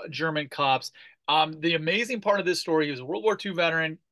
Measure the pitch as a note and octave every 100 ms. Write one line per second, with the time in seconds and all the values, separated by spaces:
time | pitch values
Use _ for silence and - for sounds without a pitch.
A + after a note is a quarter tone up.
0 | - C3 D#3+ D3+ C#3+ - C#3 C3+ - -
1 | - _ - D#3 D#3 D#3 D#3+ E3 D#3+ G3
2 | A#3 A#3+ G3 G3+ F3+ F3 - D#3+ D3 C3+
3 | B2+ F#3+ G#3+ G3 G3+ F3 E3+ D#3+ D#3+ D#3+
4 | _